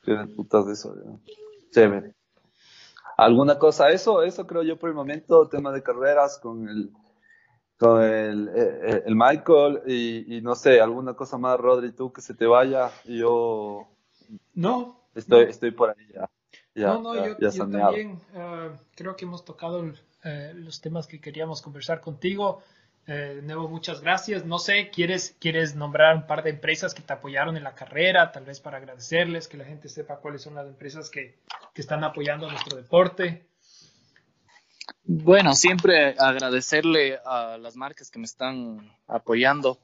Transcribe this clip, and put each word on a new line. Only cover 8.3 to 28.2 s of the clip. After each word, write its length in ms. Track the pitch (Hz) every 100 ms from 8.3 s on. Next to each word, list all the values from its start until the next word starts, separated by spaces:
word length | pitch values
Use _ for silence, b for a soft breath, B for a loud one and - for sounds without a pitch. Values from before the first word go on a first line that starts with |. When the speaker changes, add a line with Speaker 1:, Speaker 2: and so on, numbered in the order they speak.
| 104 104
Speaker 1:
eh, 40 | 95 107 67
eh, 180 | 95 107 113
el 100 | 110
Michael 640 | 123 151 156 151 143 139 131
y, 480 | 123 117 113 110 117
y 40 |
no 140 | 117
sé, 260 | 120 143 123
alguna 340 | 110 120 131
cosa 220 | 117 131 127
más, 220 | 127 127
Rodri, 320 | 123 127 123
tú 200 | - 131
que 80 | -
se 120 | -
te 120 | 113 113
vaya, 440 | 120 131 131 123 -
yo 840 | - 117 117 117 117 110 104 101 - _ _ _ _ 214 _
Speaker 2:
No, 500 | 190 175 247 247 _ _
Speaker 1:
estoy, 300 | 113 - 120
Speaker 2:
no. 60 | 113
Speaker 1:
estoy 220 | 113 120
por 180 | 113 113
ahí 160 | 107 107
ya. 160 | 98 95 _ _ b b
Ya, 200 | 110 104
Speaker 2:
No, 80 | -
no, 120 | 226 -
Speaker 1:
ya, 100 | 101
Speaker 2:
yo, 60 |
Speaker 1:
ya 40 | -
Speaker 2:
yo 100 | 104
Speaker 1:
saneado. 400 | 135 196 202 202
Speaker 2:
también, 300 | 208 214 180 _
ah, 340 | 190 175 170 165 147 _
creo 220 | _ 175 185
que 80 |
hemos 200 | 180 175
tocado, 400 | - 156 165 175 165 139 _ _
eh, 280 | 165 147 147
los 260 | 170 165 151
temas 260 | 160 165 160
que 120 | 156
queríamos 400 | 151 139 160 151
conversar 400 | - 143 135 160
contigo. 640 | 165 139 180 196 202 190 b b b _ -
Eh, 260 | 147 143 143
de 60 |
nuevo, 260 | 147 160 160
muchas 320 | 165 175 147
gracias. 420 | 151 185 214 196
No 140 | 165 170
sé, 320 | - 202 202
¿quieres, 440 | - 170 185 - _
quieres 340 | 170 160 160
nombrar 400 | 147 147 151 156
un 120 | 160 156
par 160 | 151
de 80 | 160
empresas 420 | 147 151 156 180
que 80 | -
te 140 | -
apoyaron 420 | 139 139 135 156 160
en 80 |
la 100 | 139
carrera? 580 | - 131 147 180 180